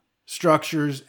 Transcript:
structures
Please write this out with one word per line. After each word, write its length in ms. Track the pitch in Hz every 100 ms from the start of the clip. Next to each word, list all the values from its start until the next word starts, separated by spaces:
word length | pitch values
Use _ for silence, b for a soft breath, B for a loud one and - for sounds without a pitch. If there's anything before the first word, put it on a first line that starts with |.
| _ _ -
structures 760 | - 175 156 - 156 147 135